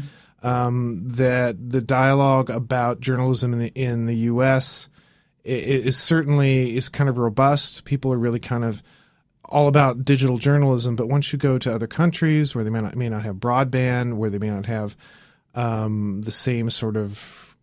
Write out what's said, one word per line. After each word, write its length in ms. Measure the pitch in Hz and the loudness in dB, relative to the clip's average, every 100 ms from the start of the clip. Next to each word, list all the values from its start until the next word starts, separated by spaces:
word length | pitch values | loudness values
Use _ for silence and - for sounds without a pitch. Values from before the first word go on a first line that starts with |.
| 143 - _ _ | -8 -16 _ _
Um, 580 | 120 123 123 123 120 107 | -4 0 0 0 -2 -4
that 680 | 123 120 127 127 123 101 123 | -6 0 2 2 0 -2 -4
the 100 | 131 | -4
dialogue 680 | 117 131 135 139 139 131 127 | 0 2 4 4 4 2 0
about 480 | 117 113 127 120 120 | -4 -2 -2 0 -2
journalism 540 | 123 127 131 123 123 | -2 0 0 0 0
in 60 | 120 | -2
the, 80 | 117 - | -4 -4
in 260 | 127 120 117 | -2 -2 -2
the 100 | 117 | 0
U 260 | 117 120 | 0 2
S 460 | 131 131 - - - _ _ _ _ _ - | 2 2 0 -6 -12 _ _ _ _ _ -6
i-, 20 | |
i-, 60 | |
is 420 | 127 107 135 120 131 | -4 -2 0 0 -2
certainly, 800 | - 165 143 143 139 131 127 117 | 0 0 2 2 4 2 0 -2
is 120 | - | -4
kind 200 | - 139 | -2 0
of 80 | 123 | 0
robust. 680 | 117 107 135 147 - - | 0 2 2 2 -2 -8
People 280 | - 139 135 | -6 -2 0
are 60 | 127 | 0
really 220 | 120 117 | 0 -2
kind 240 | - 120 | -2 -2
of 180 | 117 104 - _ _ _ _ _ | -2 -4 -12 _ _ _ _ _
all 240 | - 147 147 | -4 2 4
about 360 | 143 139 123 | 6 4 2
digital 340 | 131 139 135 123 | 2 4 4 2
journalism, 580 | 139 147 139 127 120 117 | 2 4 4 2 0 -2
but 120 | 117 | 0
once 240 | 139 143 | 0 0
you 60 | 143 | 0
go 200 | 143 131 | 2 2
to 140 | 127 | 0
other 140 | 113 110 | -2 -2
countries 680 | - 170 156 160 151 143 117 | 2 2 2 2 2 2 -2
where 80 | |
they 60 | 107 | -2
may 100 | 113 | -2
not, 160 | 107 - | -4 -4
may 120 | 120 | -4
not 140 | 107 | -4
have 140 | 107 95 | -6 -4
broadband, 800 | 120 123 135 127 127 123 123 113 | 0 2 2 2 0 0 -2 -2
where 140 | 107 | -2
they 80 | 101 | -2
may 120 | 107 | -4
not 160 | 104 98 | -4 -4
have, 300 | 113 104 - - - _ _ _ | -4 -6 -10 -20 -20 _ _ _
um, 680 | - 117 113 107 107 104 98 | -6 -4 -2 -2 -2 -2 -4
the 100 | 107 | -6
same 380 | - - 120 117 | -6 -4 -2 -2
sort 260 | - 113 107 | -4 -4 -4
of 600 | 101 104 - - - _ | -6 -10 -18 -20 -20 _